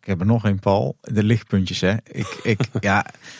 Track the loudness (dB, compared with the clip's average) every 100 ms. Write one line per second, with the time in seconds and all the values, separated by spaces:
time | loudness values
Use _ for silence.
0 | -6 0 2 2 2 0 2 2 0 -6
1 | -4 0 2 2 2 0 0 0 0 0
2 | -4 -8 -8 -4 -2 0 0 -2 0 0
3 | 0 -10 -20 -20